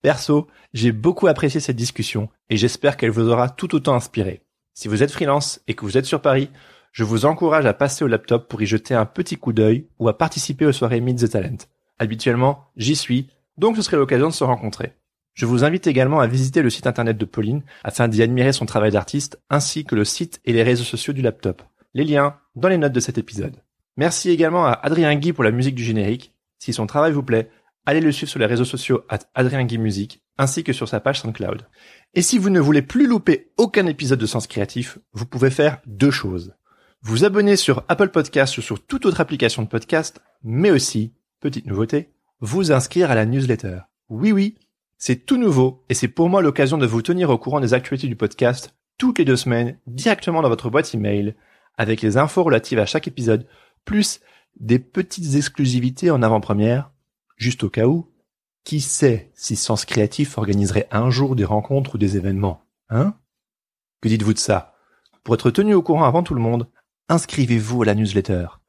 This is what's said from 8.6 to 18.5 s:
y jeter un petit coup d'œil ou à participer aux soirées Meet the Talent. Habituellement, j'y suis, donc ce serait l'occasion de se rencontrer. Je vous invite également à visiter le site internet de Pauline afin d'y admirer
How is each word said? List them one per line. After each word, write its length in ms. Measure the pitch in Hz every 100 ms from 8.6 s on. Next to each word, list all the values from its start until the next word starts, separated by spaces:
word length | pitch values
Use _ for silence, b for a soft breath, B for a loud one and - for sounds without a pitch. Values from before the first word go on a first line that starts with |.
y 60 | 104
jeter 280 | 110 -
un 120 | 123 110
petit 300 | - 175 160
coup 160 | -
d'œil 340 | 113 110 120 156 _
ou 80 | 117
à 100 | -
participer 480 | 160 - - 135 151
aux 60 |
soirées 280 | 135 117 117
Meet 180 | 123 123
the 100 | 113
Talent. 260 | 107 90 127 - _ _ _
Habituellement, 640 | 110 110 131 120 131 139 _ -
j'y 200 | 110 151
suis, 320 | - 123 131 _ _ -
donc 180 | 214 220
ce 60 |
serait 140 | 196 160
l'occasion 320 | 135 127 156
de 40 |
se 80 | 160
rencontrer. 500 | 131 117 110 - - _ _ _ _
Je 120 | - 117
vous 180 | 120
invite 220 | 143 175 170
également 340 | 131 131 151
à 60 | 117
visiter 340 | 131 131 165
le 60 | 131
site 180 | - 127
internet 300 | 120 117 107
de 80 |
Pauline 380 | 104 - 107 143 B B
afin 220 | 104 - 120
d'y 140 | 110
admirer 300 | 113 123 131